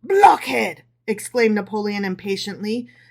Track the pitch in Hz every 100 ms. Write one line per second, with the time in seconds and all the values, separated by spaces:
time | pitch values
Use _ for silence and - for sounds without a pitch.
0 | 233 392 403 - - 254 214 160 _ _
1 | - 208 - 254 226 208 196 208 208 202
2 | 196 185 202 196 202 185 208 226 247 _
3 | _